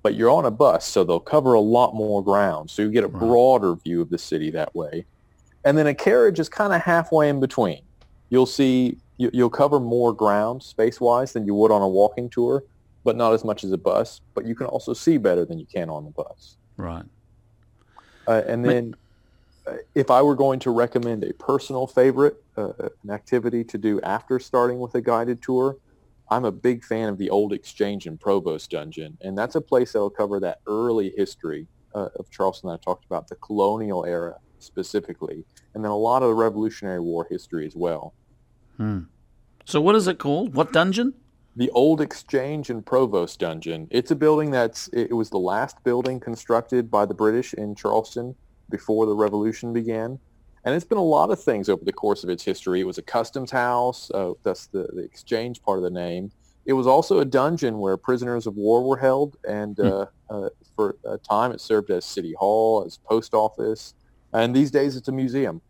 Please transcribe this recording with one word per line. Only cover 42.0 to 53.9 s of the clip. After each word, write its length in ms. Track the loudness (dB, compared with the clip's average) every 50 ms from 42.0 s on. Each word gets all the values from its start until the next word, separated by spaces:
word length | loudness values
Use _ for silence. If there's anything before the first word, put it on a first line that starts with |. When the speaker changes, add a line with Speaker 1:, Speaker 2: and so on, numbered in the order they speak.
Speaker 1:
Exchange 680 | 0 -4 -6 -16 -10 -2 -2 -2 -2 -2 -6 -8 -6 -8
in 120 | -8 -10 -4
Provost 560 | 0 2 2 4 4 2 0 0 -2 -4 _
Dungeon. 480 | -6 -6 -4 -8 -8 -8 -8 -8 -8 -2
It's 220 | -2 -2 0 0
a 40 | -2
building 360 | 2 4 4 4 4 2 0
that's, 360 | 2 0 0 0 -2 -8 -14 -6
it, 200 | -2 -2 -2 0
it 20 | 0
was 160 | -2 -2 -2
the 100 | -2 -2
last 420 | -2 0 0 -2 -2 -4 -8 _ _
building 360 | -2 0 0 -2 -4 -6 -6
constructed 720 | -8 -10 -10 -10 -2 0 0 0 0 0 -2 -2 0 2
by 140 | 2 0 0
the 80 | 0 0
British 380 | 0 0 0 2 0 -4 -6 -10
in 200 | -10 -10 -10 -10
Charleston 600 | -6 -4 0 0 0 -2 -2 -10 -10 -10 -10 -12 _ _ _ _ _ _ -12
before 360 | -12 -10 -4 -2 0 2 2
the 100 | 0 2
Revolution 580 | 2 2 0 0 0 -2 -2 -4 -6 -10 -6 -4
began. 460 | -4 -4 -4 -6 -6 -6 -8 -10 -12 _ _ _ _ _ _ _ _ _
And 100 | -2 -2
it's 100 | -2 -2
been 120 | _ -2
a 60 | 0 2
lot 260 | 2 4 2 2 2
of 100 | 0 0
things 280 | 0 0 0 0 0 0
over 140 | 0 0 -2
the 100 | -8 -6
course 300 | -2 -2 -2 -2 -2 -4
of 60 | -6
its 140 | -6 -4 -4
history. 360 | -6 -6 -4 -4 -2 -2 -2
It 40 | -2
was 120 | -4 -6
a 40 | -10
customs 500 | -12 -4 -4 -4 -4 -2 -8 -10 -10 -4
house, 600 | -2 -2 0 0 0 0 0 -2